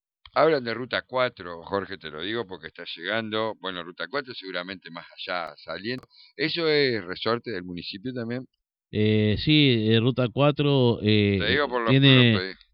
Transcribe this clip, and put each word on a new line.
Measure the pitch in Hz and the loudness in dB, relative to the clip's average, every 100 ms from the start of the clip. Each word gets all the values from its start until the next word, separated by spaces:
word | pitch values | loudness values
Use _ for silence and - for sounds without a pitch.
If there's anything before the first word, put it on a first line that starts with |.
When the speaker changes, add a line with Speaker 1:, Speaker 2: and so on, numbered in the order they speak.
| _ _ - | _ _ -6
Speaker 1:
Hablan | - 151 151 | 0 2 2
de | 120 113 | -2 -6
ruta | 127 98 - | -4 -6 -4
cuatro, | 123 127 - 87 85 | -2 -2 -4 -12 -14
Jorge, | 85 98 92 95 | -6 -6 -4 -10
te | 80 | -12
lo | 76 | -10
digo | 90 117 98 | -6 -6 -8
porque | 90 80 | -12 -14
está | - 87 - | -14 -14 -10
llegando. | 85 110 110 110 110 90 | -6 -4 -4 -4 -4 -6
Bueno, | 92 92 | -8 -8
ruta | 85 87 87 | -12 -10 -8
cuatro | 131 131 117 | -8 -10 -12
seguramente | 95 90 90 95 85 | -10 -8 -8 -12 -14
más | 82 82 - | -16 -18 -14
allá | - 90 80 73 | -8 -6 -6 -12
saliendo. | - 82 101 127 - _ - - | -12 -10 -8 -10 -12 _ -20 -8
¿Eso | 156 165 160 | -6 -4 0
es | 151 139 113 | 2 0 -2
resorte | 90 90 110 117 120 | -6 -6 -2 -2 -4
del | 101 | -10
municipio | 90 87 - 98 113 | -8 -10 -10 -10 -10
también? | 127 113 123 131 _ _ _ _ | -8 -8 -8 -10 _ _ _ _
Speaker 2:
Eh, | 107 107 107 107 101 | 0 2 4 2 2
sí, | - 151 143 117 110 | 2 4 4 4 4
eh, | 113 | 2
ruta | 117 127 127 | 2 0 -2
cuatro, | 123 147 147 143 139 120 110 | 2 2 2 2 4 4 2
eh, | 104 107 101 98 | 2 4 4 2
Speaker 1:
Te | 104 | 2
digo | 131 143 | 0 0
Speaker 2:
eh, | |
Speaker 1:
por | 123 | 0
los, | 113 135 | 2 6
por | |
los | |
Speaker 2:
tiene, | 139 131 120 | 8 8 8
Speaker 1:
pedidos. | 107 95 92 _ | 4 0 -8 _